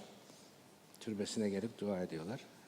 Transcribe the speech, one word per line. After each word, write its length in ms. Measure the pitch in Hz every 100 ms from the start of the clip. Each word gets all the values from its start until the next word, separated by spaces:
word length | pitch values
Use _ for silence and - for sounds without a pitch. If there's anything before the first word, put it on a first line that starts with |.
| - - - - - - - - - -
türbesine 480 | - 104 101 113 104
gelip 300 | 98 113 -
dua 240 | 202 92
ediyorlar. 380 | 90 160 165 240 - -